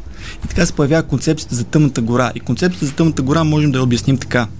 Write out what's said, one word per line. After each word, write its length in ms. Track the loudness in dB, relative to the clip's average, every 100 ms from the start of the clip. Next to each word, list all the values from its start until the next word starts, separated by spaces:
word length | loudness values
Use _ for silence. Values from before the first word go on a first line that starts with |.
| -14 -14 -14 -10 -4
И 20 |
така 180 | 0 0
се 80 |
появява 300 | 2 2 2
концепцията 520 | 0 -2 0 -2 -2 -4
за 80 |
Тъмната 380 | 0 2 2 2
гора. 300 | 0 0 0 -2
И 40 |
концепцията 460 | -4 0 0 0 -2
за 80 |
Тъмната 280 | 0 0 2
гора 220 | 0 2
можем 280 | 2 2 2
да 60 | 2
я 60 |
обясним 340 | 2 0 2 0
така. 300 | 0 -2 -2